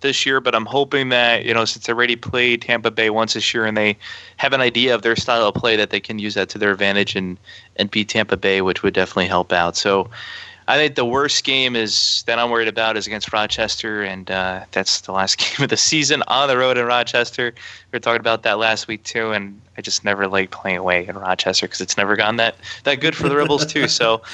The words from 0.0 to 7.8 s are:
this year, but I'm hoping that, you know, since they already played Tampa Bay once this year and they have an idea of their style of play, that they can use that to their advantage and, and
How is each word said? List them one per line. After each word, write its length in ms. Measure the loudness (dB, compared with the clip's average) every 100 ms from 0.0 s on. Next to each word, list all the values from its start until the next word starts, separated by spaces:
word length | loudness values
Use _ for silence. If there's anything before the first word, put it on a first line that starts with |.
this 240 | -2 0 2
year, 140 | 2
but 160 | 2 0
I'm 100 | 0
hoping 440 | 0 0 0 2
that, 340 | 4 4 2 2
you 80 |
know, 120 | 0 0
since 200 | -2 0
they 80 |
already 220 | 2 2 0
played 460 | -2 0 2 0
Tampa 300 | 0 0 0
Bay 180 | 0 0
once 240 | 2 0
this 200 | 0 -2
year 120 | 0 0
and 100 | 2
they 220 | 0 0 -6 -18 -18 -2
have 160 | 0
an 80 | 4
idea 340 | 2 2 2 2
of 60 |
their 140 | 2 0
style 320 | 2 2 2
of 80 | 2
play, 200 | 0 2
that 140 | 0
they 100 | -2
can 200 | -6 -6
use 160 | -4 -2
that 140 | -4
to 80 | 0
their 140 | 0
advantage 440 | 2 2 2 0 -2
and, 220 | -4 -8 -14 -20 -16
and 160 | -6